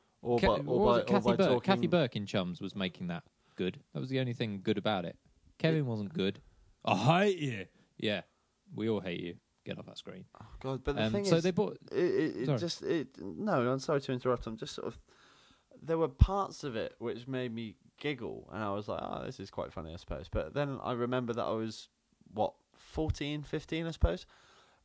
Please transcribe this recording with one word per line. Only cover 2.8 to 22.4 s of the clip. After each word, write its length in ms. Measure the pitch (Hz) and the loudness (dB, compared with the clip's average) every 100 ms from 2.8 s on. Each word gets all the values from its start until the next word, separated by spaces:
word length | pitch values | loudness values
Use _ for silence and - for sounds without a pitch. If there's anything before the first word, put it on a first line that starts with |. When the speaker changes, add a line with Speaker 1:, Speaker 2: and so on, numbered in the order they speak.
| 92 - 87 | -4 -2 -6
Speaker 2:
that 160 | 85 - _ _ - | -6 -8 _ _ -4
good. 220 | 92 - - | -2 -4 -8
That 60 | 147 | -8
was 100 | 131 | -2
the 100 | 131 | -2
only 120 | 127 | 0
thing 260 | 117 117 101 | -2 -2 -2
good 140 | 92 101 | 0 0
about 260 | 107 98 87 | 2 0 -2
it. 100 | - _ _ - - | -8 _ _ -20 -2
Kevin 200 | 160 160 | 2 2
Speaker 1:
It 60 | 135 | 0
Speaker 2:
wasn't 260 | 110 101 | -2 -4
good. 280 | 82 95 - - _ _ _ | 0 0 -2 -10 _ _ _
I 120 | - 101 | 0 4
hate 420 | 120 170 208 175 | 6 6 6 2
you. 280 | 143 107 92 _ _ - | -2 -4 -8 _ _ -4
Yeah. 260 | 110 98 - _ _ _ - | -2 -2 -6 _ _ _ -12
We 140 | 131 110 | -4 0
all 100 | 104 | 0
hate 200 | 92 87 | -2 -6
you. 160 | 87 87 _ _ | -6 -10 _ _
Get 140 | - - | -10 -10
off 100 | - | -10
our 80 | 101 | -14
screen. 300 | 98 92 - - | -14 -14 -16 -20
Speaker 1:
Oh, 80 | 107 - | -18 -10
God, 240 | 131 131 | -6 -4
but 100 | - 143 | -2 0
the 80 | |
Speaker 2:
Um, 80 | 110 | 2
Speaker 1:
thing 120 | 110 | 2
Speaker 2:
so 120 | 196 165 | 4 4
Speaker 1:
is, 60 | |
Speaker 2:
they 80 | 175 | 4
bought 280 | 180 196 - - | 2 0 -2 -4
Speaker 1:
it, 60 | 117 | 2
it, 400 | 175 101 156 87 | 4 4 2 0
it 100 | 143 | 0
Speaker 2:
Sorry. 120 | 127 | 0
Speaker 1:
just, 240 | 170 - | 0 -4
it, 260 | - 160 123 - | -2 -2 -2 -10
no, 540 | 95 80 208 156 120 | -10 -4 0 2 2
I'm 60 | 135 | 0
sorry 240 | - 143 | 0 0
to 100 | - | 0
interrupt. 340 | 127 127 120 - | -2 0 0 -2
I'm 120 | 113 | -8
just 160 | - | -8
sort 120 | - - | -8 -8
of, 100 | - - _ - - _ _ _ - | -10 -16 _ -20 -20 _ _ _ -10
there 140 | 147 165 | -2 0
were 120 | 156 | 4
parts 560 | 131 - 196 - - | 6 6 4 -2 -4
of 120 | 147 110 | -6 -4
it 180 | 82 - | -4 -4
which 280 | 117 107 123 | -6 -6 -6
made 280 | 131 127 | -4 -4
me 220 | 113 110 - _ - | -4 -8 -12 _ -6
giggle, 480 | 147 143 104 - - | -4 -4 -6 -8 -10
and 100 | 90 | -6
I 80 | 104 | -2
was 160 | 101 107 | -2 -2
like, 120 | 87 | -4
"Oh, 200 | 50 53 | -4 -4
this 160 | - - | -6 -8
is 100 | 98 | -10
quite 220 | - - | -8 -8
funny, 220 | - 80 | -8 -10
I 20 | 82 | -10
suppose." 320 | - 69 - | -8 -8 -6
But 220 | 104 78 | -4 -4
then 260 | 139 143 131 | -2 -4 -4
I 100 | 98 | -4
remember 400 | 123 120 127 120 | -2 0 0 0
that 120 | 117 | -2
I 80 | 95 | 0
was, 360 | 110 113 107 - _ _ _ - | -2 -4 -8 -14 _ _ _ -8
what, 180 | 107 | 0